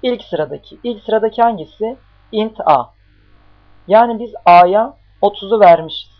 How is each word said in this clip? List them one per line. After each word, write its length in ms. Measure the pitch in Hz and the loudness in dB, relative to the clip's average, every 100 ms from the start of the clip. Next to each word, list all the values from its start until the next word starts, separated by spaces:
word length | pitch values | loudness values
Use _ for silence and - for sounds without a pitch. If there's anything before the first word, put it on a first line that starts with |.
İlk 200 | 254 240 | -4 -6
sıradaki. 560 | - 165 151 147 _ - | -8 -8 -8 -10 _ -14
İlk 200 | 240 220 | -12 -12
sıradaki 400 | - 220 220 220 | -6 -4 -4 -2
hangisi? 540 | 233 214 151 _ 220 262 _ _ _ | -2 -2 -14 _ -10 -10 _ _ _
Int 280 | 220 220 - 170 | -6 -6 -6 0
A. 180 | 143 117 _ _ _ _ _ _ _ _ _ - | 0 -2 _ _ _ _ _ _ _ _ _ 0
Yani 320 | 208 240 220 | 2 2 -4
biz 140 | 226 - - | -12 -6 4
A'ya 500 | 175 180 196 240 - _ _ | 6 6 2 -4 -8 _ _
otuzu 400 | 202 202 196 220 | -4 -4 -6 2
vermişiz. 500 | 190 170 160 - - _ | 4 4 0 -16 -20 _